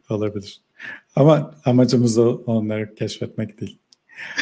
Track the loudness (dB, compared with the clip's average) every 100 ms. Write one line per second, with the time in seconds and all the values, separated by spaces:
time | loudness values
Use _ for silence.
0 | -8 -6 -4 -6 -12 -20 _ -20 -18 -18
1 | _ 2 4 4 0 -6 0 2 4 4
2 | 2 4 2 0 -2 -2 -2 -4 -8 -8
3 | -8 -8 -10 -8 -10 -10 -14 -14 _ _
4 | _ -18 -12 -8